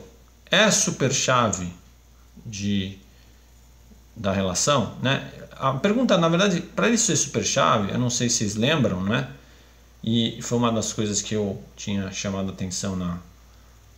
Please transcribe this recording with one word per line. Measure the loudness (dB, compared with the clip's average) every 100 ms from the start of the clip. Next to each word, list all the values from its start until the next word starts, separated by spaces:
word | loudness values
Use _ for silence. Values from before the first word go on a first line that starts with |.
| -10 -20 -20 _ 0
é | 4 4
super | 4 0 0 0
chave | 0 2 4 4 0 -6 -10 -18 -20 -20 -20 -20 -18 -12
de, | -6 -2 -2 -2 -8 -18 -20 -20 -20 -20 -20 -20 -20 -20 -20 -20 -6
da | -2
relação, | 0 0 0 0 0 0 -2
né? | -2 -2 -4 -14 -18
A | -4 -2
pergunta, | 0 2 2 4 4
na | 4
verdade, | 4 4 2
pra | -2 0 2
ele | 2
ser | 2 0
super | 0 -2 0
chave, | 2 4 4 2
eu | 0
não | 0
sei | 0 0
se | 0
vocês | 0 0
lembram, | 2 4 2 0
né? | 0 0 -2 -10 -20 -20 -20 -20 -20 -8
E | -2 0 0 -2
foi | -2 0
uma | 2
das | 2 -2
coisas | -2 -2 -2
que | -2
eu | -2 -2 -4 -10 -12
tinha | -6 -4 -4
chamado | -6 -4 -4 -4
a |
atenção | -6 -6 -6 -4 -4
na, | -4 -6 -10 -20 -20 -20 -20 -20 -20